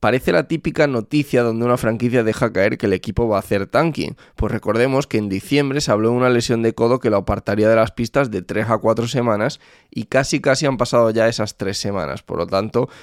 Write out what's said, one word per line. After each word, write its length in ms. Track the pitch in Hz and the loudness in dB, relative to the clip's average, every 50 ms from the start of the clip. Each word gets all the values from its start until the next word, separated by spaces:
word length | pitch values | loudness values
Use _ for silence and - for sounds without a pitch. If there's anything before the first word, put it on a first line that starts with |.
Parece 300 | - 107 113 131 - - | 2 2 2 2 0 2
la 160 | 170 170 151 - | 0 0 0 0
típica 400 | 170 160 - 170 147 - 156 143 | -4 -4 -4 -4 0 0 0 2
noticia 560 | 135 117 107 - - 151 143 - - 127 120 | 2 -2 -4 -2 -2 -2 -2 0 0 0 2
donde 220 | 117 110 113 117 | 2 0 0 0
una 100 | 120 123 | 0 0
franquicia 480 | 120 - 117 113 117 117 123 113 131 113 | 0 0 -2 -2 0 -2 0 2 2 2
deja 300 | 110 110 - 131 117 - | 2 0 0 -2 -2 0
caer 240 | 92 95 107 - - | 2 0 0 0 0
que 80 | - | 0
el 80 | 104 95 | 0 0
equipo 340 | 90 - - 98 - 120 117 | 0 -2 -4 -2 -2 0 0
va 80 | 107 | 0
a 60 | 98 | -2
hacer 260 | 101 - 113 101 98 - | -2 -2 -2 -2 -2 0
tanking, 480 | - 120 156 165 151 - 82 - - _ - - _ - | 0 0 2 2 0 -4 -6 -6 -8 _ -20 -20 _ -4
pues 120 | 113 107 | -4 -2
recordemos 580 | 104 110 - 104 104 113 120 135 135 131 135 - | -2 -4 -2 -2 0 2 2 2 2 0 -2 0
que 100 | - 110 | -2 -2
en 100 | 104 104 | -2 0
diciembre 540 | 95 95 - - 135 143 143 139 135 147 | -4 -4 -4 0 0 2 2 2 -2 -2
se 100 | 143 - | 0 0
habló 200 | 117 104 110 113 | 0 2 2 2
de 40 | 120 | 2
una 140 | 123 127 127 | 2 2 2
lesión 320 | 123 120 117 - 123 113 | 2 2 2 0 0 2
de 120 | 113 113 113 | 2 0 0
codo 280 | - 117 117 123 127 | 2 2 2 2 2
que 80 | - 123 | 2 2
lo 80 | 107 101 | 0 0
apartaría 500 | 92 - 104 101 - - 101 104 107 110 | 0 0 -4 -4 -2 -4 0 2 4 4
de 80 | 113 | 4
las 160 | 113 110 117 | 4 4 0
pistas 400 | - - 120 113 _ 139 143 127 | 0 -6 -6 -2 _ 0 0 0
de 100 | 107 95 | -2 -6
tres 280 | 90 - 101 101 110 110 | -6 -4 -4 -4 0 0
a 80 | 117 107 | -2 0
cuatro 320 | 101 110 113 110 113 113 | 2 0 0 0 -2 -4
semanas 500 | 117 135 120 120 110 104 107 127 139 - _ _ _ _ _ _ | -2 -2 0 0 0 0 -2 -4 -4 -8 _ _ _ _ _ _
y 140 | - - 110 | -10 -10 -10
casi 340 | _ - 131 139 - - 147 | _ 0 0 0 0 -2 -2
casi 260 | - 147 131 123 160 | 0 0 0 2 0
han 120 | 139 135 110 | -2 0 0
pasado 320 | 123 117 - 120 117 113 | -2 0 2 4 4 4
ya 180 | 110 113 113 113 | 4 2 2 2
esas 300 | 113 - 110 107 - _ | 2 0 -6 -6 -6 _
tres 220 | 104 98 101 - | -6 -6 -6 -6
semanas, 440 | - 104 101 98 85 73 67 - - | -6 -6 -4 -4 -4 -6 -8 -10 -10
por 140 | - 90 82 | -10 -6 -6
lo 100 | 85 - | -4 -2
tanto 400 | - 98 101 110 - 120 127 - - - | -2 -2 -2 0 -2 -2 -2 -2 -6 -18